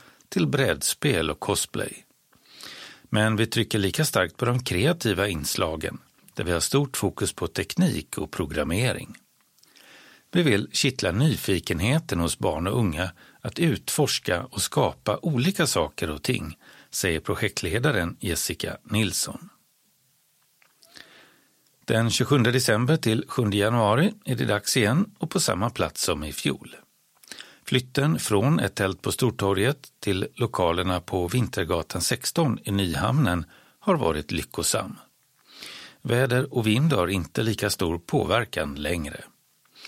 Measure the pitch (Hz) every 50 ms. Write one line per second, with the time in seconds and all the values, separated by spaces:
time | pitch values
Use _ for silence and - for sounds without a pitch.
0 | - - - _ _ - - 185 170 139 127 135 135 101 80 73 - - - -
1 | - 151 117 85 80 78 76 - - - 98 - - - - - - - - -
2 | - _ _ _ _ _ _ _ _ _ - - - - - - - - - -
3 | - - - 107 107 110 110 104 113 - - 117 107 - - 107 98 95 - -
4 | 156 - - 98 90 - - - 120 120 123 127 127 - - 90 110 156 175 170
5 | - 117 95 85 98 104 87 76 73 - - - 95 80 80 80 82 - - -
6 | - _ _ _ _ - - - - 85 87 82 - - - 139 147 131 - -
7 | - 95 - - 104 92 - - 90 82 - - - - - - 185 156 - 78
8 | - - - - 76 - - - 85 73 76 76 73 69 85 101 123 120 92 -
9 | - - - - _ _ _ _ _ _ _ _ _ _ _ - - - - -
10 | - - - - _ _ - 175 175 143 107 101 107 - - - - 139 131 -
11 | - 92 85 107 143 160 104 82 - - 98 85 - - 90 78 87 117 143 160
12 | 165 - 98 87 85 80 - - - 92 78 78 85 95 117 123 113 90 76 82
13 | 90 95 - - - - - _ - - - - 170 165 113 - - - - -
14 | 147 - - - - - 90 85 - - - 101 - - - - 120 85 - -
15 | - - 104 - - 175 147 120 127 185 196 - 165 - - 92 78 76 - -
16 | - 80 76 73 - - 90 - - 80 80 - _ - - - - _ - -
17 | - 92 82 80 - - 98 - - 101 - - - 85 92 117 123 127 117 95
18 | 85 85 - - - 95 80 - - - 85 - - 87 - - _ - 107 107
19 | 110 90 80 - - - - - 170 190 - _ _ _ _ _ _ _ _ _
20 | _ _ _ _ _ _ _ _ _ _ _ _ _ _ _ _ - - - -
21 | - - - - - - _ _ _ _ _ _ _ _ _ _ _ - 120 110
22 | 117 113 - - 123 - 147 135 123 127 123 131 123 - 110 107 127 127 160 156
23 | - 113 110 120 - - - - 120 104 98 101 101 110 120 120 110 101 107 127
24 | 170 220 - - - - 127 113 131 113 104 101 - - - 131 110 104 127 165
25 | 202 - - - - 160 - 190 - - 104 90 104 120 - - 90 78 - -
26 | - - 82 71 69 - 69 - - 73 67 - - - - - - _ _ _
27 | _ _ _ _ - - - - - - - - _ - 131 127 127 - - 143
28 | 135 151 165 - - - 107 98 107 139 160 156 - 98 - - 101 95 92 -
29 | - 101 90 - 135 117 - - 104 98 98 95 101 127 147 - - - _ _
30 | - 101 95 95 101 - - - 120 - - - 90 85 85 87 90 92 92 90
31 | - - - 92 87 85 90 127 113 90 - - 87 80 90 82 80 - - 90
32 | - - - - - - - 170 165 135 - - - - 101 98 95 87 80 67
33 | - 123 127 151 143 90 87 87 82 - - - - _ _ _ - 208 185 147
34 | 110 82 76 76 76 - - 80 - - - - 82 - - - - - - -
35 | - _ _ _ _ _ _ _ _ _ - - - - - - - - - _
36 | - 120 117 120 135 123 123 127 131 - - 123 107 110 107 123 151 165 143 98
37 | 87 87 98 92 80 - - - 113 113 107 - 104 101 - - 95 82 85 85
38 | - - - 131 - 85 98 117 113 - - - 78 73 71 73 73 - 90 85
39 | 76 71 - - - - _ _ _ _ _ _ _ _ _ - -